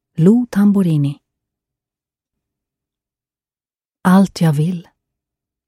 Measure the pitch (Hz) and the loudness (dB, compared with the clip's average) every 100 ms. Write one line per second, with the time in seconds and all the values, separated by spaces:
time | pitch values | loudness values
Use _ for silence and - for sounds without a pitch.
0 | _ - 165 233 247 196 208 196 180 156 | _ -2 2 2 0 -2 0 0 0 -2
1 | 143 147 _ _ _ _ _ _ _ _ | -2 -6 _ _ _ _ _ _ _ _
2 | _ _ _ _ _ _ _ _ _ _ | _ _ _ _ _ _ _ _ _ _
3 | _ _ _ _ _ _ _ _ _ _ | _ _ _ _ _ _ _ _ _ _
4 | 185 185 196 - 165 147 160 180 - _ | 0 2 2 0 -2 -2 -4 -6 -12 _
5 | _ _ _ _ _ _ | _ _ _ _ _ _